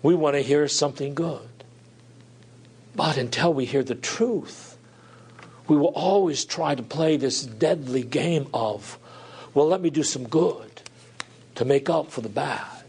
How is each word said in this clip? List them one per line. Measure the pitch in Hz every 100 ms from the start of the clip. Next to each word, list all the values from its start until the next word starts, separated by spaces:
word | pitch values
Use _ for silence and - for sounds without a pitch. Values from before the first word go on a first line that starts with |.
We | 147
want | 175 151 143
to |
hear | 127 147 147
something | - 143 135 139
good. | 143 165 135 - - - - - - - - - - - - - - -
But | - 156 135
until | 120 - 175
we | 147
hear | 123 139
the | 123
truth, | 117 - - 233 208 - - - - - - - - - - - - -
we | 151
will | 143
always | 143 180 196 185 139
try | - - 165
to | 139
play | 113 147 160 151
this | 135 -
deadly | 131 110 160 175 131 131
game | 120 143 160 160 135
of, | 117 110 104 - - - - - - -
"Well, | 139 151
let | 185
me | 170
do | 147
some | 147 131 120
good | 156 170 - - - - - - - - - -
to | -
make | 123 139 139
up | 165 147
for | -
the | 110
bad." | 104 143 - - -